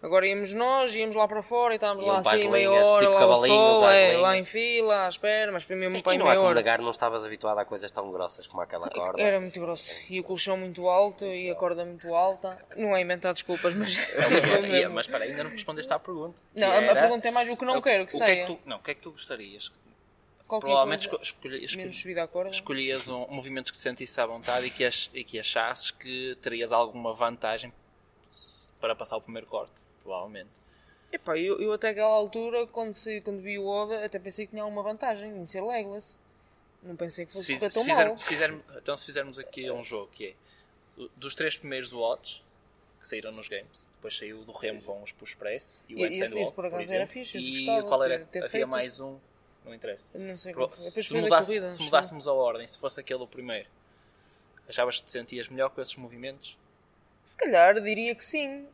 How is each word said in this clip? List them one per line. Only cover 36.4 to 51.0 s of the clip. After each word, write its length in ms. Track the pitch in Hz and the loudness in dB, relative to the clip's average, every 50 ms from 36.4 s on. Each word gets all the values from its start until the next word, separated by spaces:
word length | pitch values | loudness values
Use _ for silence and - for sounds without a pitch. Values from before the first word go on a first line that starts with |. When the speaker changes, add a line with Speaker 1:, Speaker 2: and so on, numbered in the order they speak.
| _ _ _ _ _ _ _ _ | _ _ _ _ _ _ _ _
Speaker 1:
Não 140 | _ 180 175 | _ -18 -10
pensei 320 | 165 175 170 160 - 175 | -10 -8 -8 -8 -12 -12
que 60 | - - | -8 -8
fosse 120 | 202 185 | -8 -4
Speaker 3:
Se, 80 | - - | -4 -4
Speaker 1:
correr 140 | - 214 202 | -2 -2 -2
Speaker 3:
se 60 | - | 0
Speaker 1:
tão 100 | 220 240 | -2 0
Speaker 3:
fizer-, 200 | 285 320 262 220 | 2 4 4 4
Speaker 1:
mal. 100 | 208 220 | 2 2
Speaker 3:
se 80 | 226 - | -4 -4
fizermos, 360 | - 165 147 160 151 156 151 - - - | -4 -2 0 0 -2 -2 -6 -16 -18 -20
então 220 | 131 _ - 143 | -14 _ -8 -8
se 80 | 139 - | -8 -10
fizermos 320 | - 139 143 139 139 127 | -10 -8 -8 -8 -8 -12
aqui 320 | 135 131 - - 135 131 127 | -16 -16 -16 -14 -10 -8 -8
um 140 | 123 120 117 | -8 -8 -8
jogo 260 | 113 120 107 101 95 | -10 -10 -10 -10 -12
que 180 | _ - 110 95 | _ -14 -14 -14
é, 40 | 92 _ _ _ _ _ _ _ _ _ _ _ _ - | -14 _ _ _ _ _ _ _ _ _ _ _ _ -20
o, 100 | 123 120 _ | -20 -20 _
dos 200 | - 131 139 - | -16 -14 -14 -6
três 220 | - 160 156 - | -4 -4 -4 -4
primeiros 360 | - - 143 135 131 127 117 120 | -6 -10 -10 -10 -10 -10 -10 -6
odds 480 | 120 117 113 127 - _ - - - _ _ _ _ _ _ _ _ _ _ _ _ | -4 -2 -2 -2 -4 _ -18 -18 -18 _ _ _ _ _ _ _ _ _ _ _ _
que 80 | - | -14
saíram 240 | - 120 110 104 110 | -12 -12 -10 -10 -12
nos 160 | 110 110 107 | -16 -14 -14
games, 380 | - 107 98 101 _ _ - _ _ _ | -12 -12 -12 -12 _ _ -20 _ _ _
depois 200 | _ - 110 - | _ -14 -12 -10
saiu 260 | - 107 104 110 110 110 | -10 -12 -12 -16 -16 -18
do 60 | 110 | -18
remo 300 | 107 - - 110 107 107 | -16 -8 -8 -8 -8 -8
com 220 | 101 101 101 101 104 | -10 -12 -12 -12 -12
os 80 | 101 | -16
push 240 | - _ 110 - - | -18 _ -16 -18 -16
press 500 | _ 104 104 110 139 - - - - - | _ -8 -8 -8 -8 -10 -14 -16 -18 -18
e 60 | _ - | _ -8
o 40 | - | -6
Speaker 1:
E, 20 | |
e 40 | 180 | -6
Speaker 3:
handstand 180 | 170 175 190 190 | -4 -4 -4 -6
Speaker 1:
esse, 80 | 226 220 | -4 -4
esse 60 | 208 | -4
Speaker 3:
walk, 160 | 202 - - | -6 -6 -6
Speaker 1:
por 0 | |
Speaker 3:
por 100 | - 180 180 170 | -8 -8 -6 -6
Speaker 1:
acaso 160 | 180 175 170 190 | -8 -8 -4 -4
era 100 | 190 196 | -4 -4
Speaker 3:
exemplo, 100 | 196 - | -4 -8
Speaker 1:
fixe, 240 | 254 254 - - | -14 -14 -12 -10
Speaker 3:
e 280 | 254 254 262 - 269 269 | -10 -8 -8 -6 -6 -2
Speaker 1:
gostava 220 | 247 226 220 208 | 0 0 0 0
Speaker 3:
qual 120 | 208 - 262 | 0 0 2
Speaker 1:
de 60 | 269 | 2
Speaker 3:
era, 140 | 254 127 127 | 2 0 -2
Speaker 1:
ter, 60 | - - | -6 -8
ter 60 | - - | -8 -8
Speaker 3:
havia 100 | - - | -8 -4
Speaker 1:
feito. 180 | - - 131 | -2 -4 -2
Speaker 3:
mais 320 | 127 131 127 127 127 120 131 | -2 -2 -4 -4 -6 -8 -12
um, 180 | 135 135 135 135 _ _ _ _ _ _ _ _ _ | -12 -14 -14 -16 _ _ _ _ _ _ _ _ _
não 80 | - 233 | -20 -20
interessa. 360 | 226 - 226 202 - - - _ | -14 -12 -12 -12 -12 -14 -18 _
Speaker 1:
Eu 80 | - | -14
não 160 | 190 190 185 | -12 -12 -14
sei 160 | 175 - 185 175 | -14 -14 -14 -6
Speaker 3:
Pro-, 140 | - - - | -6 -6 -6
Speaker 1:
como 80 | - | -6
foi. 80 | - 175 | -10 -10
Depois 180 | 175 - 220 | -8 -6 -6